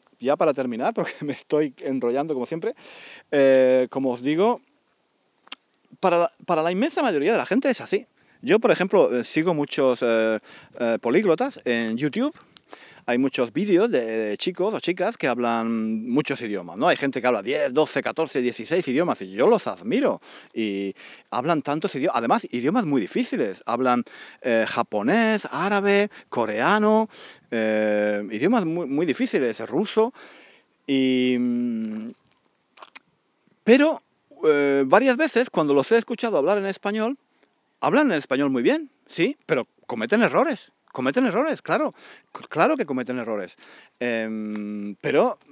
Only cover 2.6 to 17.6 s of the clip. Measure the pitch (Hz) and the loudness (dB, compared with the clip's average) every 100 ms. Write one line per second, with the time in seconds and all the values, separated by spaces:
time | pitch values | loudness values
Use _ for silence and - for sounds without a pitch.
2.6 | 208 - - - - - _ 143 135 131 | -6 -10 -16 -20 -20 -20 _ 4 6 6
3.6 | 127 127 123 135 135 120 131 160 214 240 | 6 4 2 -2 -4 -2 -2 2 2 0
4.6 | _ _ _ _ _ _ _ _ _ - | _ _ _ _ _ _ _ _ _ -20
5.6 | _ _ _ - 190 170 170 - - 160 | _ _ _ -2 2 2 2 -2 -2 0
6.6 | 165 185 294 - 269 151 156 214 123 220 | 0 0 -2 0 0 0 2 0 0 0
7.6 | 269 - 120 208 - _ _ _ 127 214 | 0 -2 -4 -6 -6 _ _ _ 2 4
8.6 | 220 160 185 196 120 123 113 156 175 156 | 4 2 4 4 4 2 -2 -2 0 0
9.6 | 143 - 131 120 120 113 110 110 - - | -2 2 2 2 2 2 2 -2 -6 -20
10.6 | - - 117 113 117 160 208 156 269 - | -18 -4 -2 -2 0 2 2 2 -2 -4
11.6 | 127 117 113 117 147 202 285 - _ - | -2 -2 -2 -2 -4 -2 -4 -6 _ -20
12.6 | _ - - - - 123 135 - 117 123 | _ -20 -20 -10 -2 0 0 0 -2 -2
13.6 | 208 175 233 143 113 113 107 104 185 180 | 2 2 2 0 -2 -2 -4 -4 -4 -2
14.6 | 196 220 - 185 185 233 143 120 120 117 | -4 -2 -4 -2 -4 -2 -4 -2 -2 -2
15.6 | 113 113 110 110 120 131 147 139 117 98 | -2 -4 -4 -6 -2 -2 -2 -4 -6 -8
16.6 | 87 92 170 139 139 127 120 110 101 147 | -8 -2 0 0 -2 -2 -2 -2 -2 -4